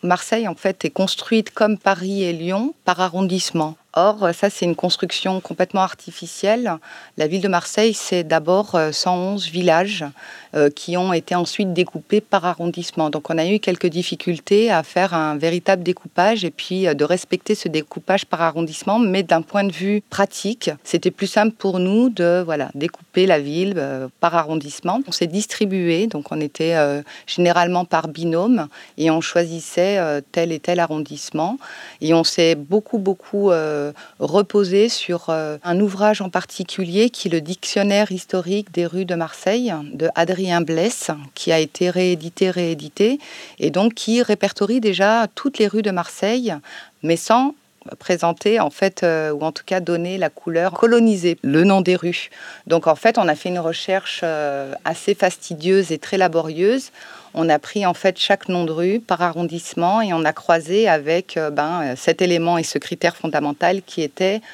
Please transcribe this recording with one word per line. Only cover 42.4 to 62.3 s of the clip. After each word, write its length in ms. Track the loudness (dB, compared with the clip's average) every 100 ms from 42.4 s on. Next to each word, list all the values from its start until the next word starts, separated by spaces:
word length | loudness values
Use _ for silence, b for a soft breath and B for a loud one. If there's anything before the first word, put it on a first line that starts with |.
| 0
réédité, 720 | 0 -2 -4 -6 0 0 0 B B B B
et 120 | -2
donc 220 | 2 2
qui 280 | 0 0 2
répertorie 580 | 2 2 0 0 0 2
déjà 480 | 0 2 4 4 0 -2
toutes 220 | -4 0
les 100 | 0
rues 140 | 0
de 100 | -2
Marseille, 640 | -2 -6 -4 -2 0 -2 -6 B B B _
mais 160 | 0 0
sans 380 | 4 4 2 -2 _ _ -20 -8
présenter, 640 | -2 0 0 0 2 2
en 80 | 0
fait, 340 | 0 -2 0
euh, 300 | 0 2 -2
ou 80 | -2
en 100 | -4
tout 120 | -6 -4
cas 160 | -2
donner 360 | 0 -2 -2 -2
la 120 | -4
couleur 420 | -4 -4 0 0 2
colonisée, 640 | 6 6 6 4 0 0
le 240 | 2 4 6
nom 160 | 6
des 160 | 4 2
rues. 320 | 0 -6 -10 B B B 0
Donc 200 | 2 4
en 80 | 4
fait, 220 | 4 4
on 100 | 2
a 80 | 0
fait 140 | -4
une 100 | -4
recherche, 640 | -4 -4 -2 -2 -2 -6
euh, 500 | -4 -2 -4 -4 -8 -6 -6
assez 280 | -2 -2
fastidieuse 800 | 2 0 0 -10 -4 2 2 2
et 60 | -4
très 180 | -2 2
laborieuse. 760 | 2 2 -2 0 2 2 -2 B B B B -2
On 140 | 2
a 80 | 2
pris 260 | 0 -2 -2
en 80 | 0
fait 240 | 0 0
chaque 280 | 0 0 0
nom 160 | -2
de 80 | -2
rue 280 | 0 0 0
par 240 | -2 -2
arrondissement 800 | 0 -2 -4 -6 -8 -2 2 2
et 120 | 0
on 100 | 0
a 100 | 0
croisé 540 | 0 2 0 2 2 4
avec, 480 | 2 2 -2 -2 -4
euh, 140 | -2
ben, 320 | -2 -2 -2
euh, 140 | -4 0
cet 240 | 0 2
élément 380 | 2